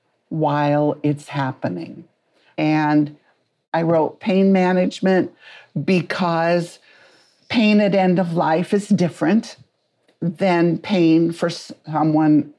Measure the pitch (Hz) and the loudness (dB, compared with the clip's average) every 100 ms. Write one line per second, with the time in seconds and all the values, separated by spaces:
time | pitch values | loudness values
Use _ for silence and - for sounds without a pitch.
0 | _ _ - 160 151 147 147 147 147 - | _ _ -10 -4 -2 0 0 2 0 -2
1 | 147 147 - 147 135 - - 175 165 170 | -4 -4 -6 -6 -6 -6 -8 -8 -12 -16
2 | - _ _ _ _ - 156 156 151 151 | -20 _ _ _ _ -4 0 0 2 0
3 | 147 - _ _ _ _ - 165 165 165 | 0 -6 _ _ _ _ -6 -2 0 0
4 | 151 - 220 190 196 190 180 185 180 - | 0 -4 -2 2 4 4 2 0 -2 -2
5 | 185 185 - _ - - - - 139 180 | 0 0 -2 _ -20 -20 -12 -8 -2 -2
6 | - - 175 165 170 175 170 - _ _ | -2 -4 -2 0 0 0 -2 -12 _ _
7 | _ _ _ _ - 240 214 208 208 196 | _ _ _ _ -4 0 4 4 4 2
8 | 185 180 170 165 156 160 175 202 202 196 | 2 2 0 -2 0 0 0 -2 0 0
9 | 175 - 156 220 - - _ _ _ _ | 0 -2 0 0 -2 -20 _ _ _ _
10 | _ - 170 160 190 170 170 160 - 185 | _ -8 -8 -2 0 2 0 -2 -2 0
11 | 165 160 170 165 175 - - - - 151 | 4 4 2 -2 -6 -6 -16 -20 -8 -2
12 | 156 151 156 151 - | 0 2 4 2 0